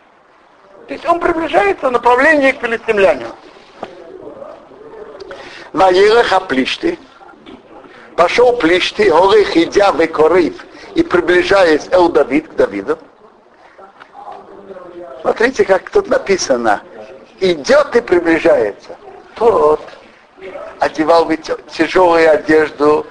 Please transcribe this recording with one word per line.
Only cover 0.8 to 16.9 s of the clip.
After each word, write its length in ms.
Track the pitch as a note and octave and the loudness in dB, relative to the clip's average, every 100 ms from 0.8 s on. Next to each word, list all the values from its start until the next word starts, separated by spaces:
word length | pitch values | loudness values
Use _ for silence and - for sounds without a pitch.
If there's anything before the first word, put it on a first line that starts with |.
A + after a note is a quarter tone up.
| - | -16
То 60 | |
есть 120 | C#4 D4 | -8 -4
он 120 | E4+ | -2
приближается 680 | F4+ E4 D#4+ E4 G4+ F#4+ C#4 | -2 -2 -2 0 0 -2 -2
в 40 | |
направлении 600 | A#3+ A#3+ B3 D4 D4+ C4+ | 0 0 2 2 2 2
к 80 | C4 | 0
филистимлянам. 720 | A#3 A3+ - G#3+ F#3 C3+ A#2 - - - - - - - - - - - - - - - A4 A4 - - - - - - - | -4 -6 -4 2 2 0 -6 -16 -20 -20 -20 -18 -18 -18 -20 -20 -18 -18 -18 -20 -20 -20 -20 -20 -18 -18 -18 -16 -16 -18 -8
«Ваирах 600 | D3 F#3+ F#3 G#3 A#3 A#3 | 0 2 4 4 4 2
аплишти». 640 | F#3+ F#3 C3 B2+ - E3 F3 - - - - - - - - - - - - | 0 -2 -4 -4 -4 -6 -6 -12 -20 -20 -20 -20 -20 -20 -20 -20 -20 -10 -2
Пошел 420 | F3 - B3 A#3+ | 0 2 2 2
Плишти, 540 | D#3+ F3+ - - G#3 | 0 0 -2 0 2
горы 320 | D#3 F#3+ G#3 | 4 4 4
Хидя, 480 | F#3+ D#3+ D#3+ F#3 G3 | 2 0 0 2 2
Векорив, 760 | D3 E3 - D#3 F3+ D#3+ - - - - - | 2 0 2 2 2 0 -4 -18 -20 -8 -4
и 80 | |
приближаясь 840 | E3+ F3 E3 F3+ F3 G3 F3 D3+ - | 0 0 0 0 2 2 4 2 2
Эл 180 | F3+ E3+ | 2 4
Давид 380 | D3 C3 C#3 - | 2 0 -2 -4
к 80 | - | -2
Давиду. 420 | B2+ G2+ G2+ D3+ - _ - _ _ _ - - G3 - - - - G3+ - G3 G3+ F#3 F3 F3 - - | -2 -2 -6 -8 -10 _ -20 _ _ _ -20 -20 -20 -20 -20 -20 -18 -18 -20 -20 -20 -20 -18 -18 -18 -8
Смотрите, 440 | - - A#3 C4+ G3 | -6 -2 -2 0 0
как 240 | F#3+ - | 0 0
тут 180 | - G4 | -2 0
написано. 720 | C4 - F#3+ - A#2+ A#2 G2 - | -2 0 -2 -2 -2 0 -2 -4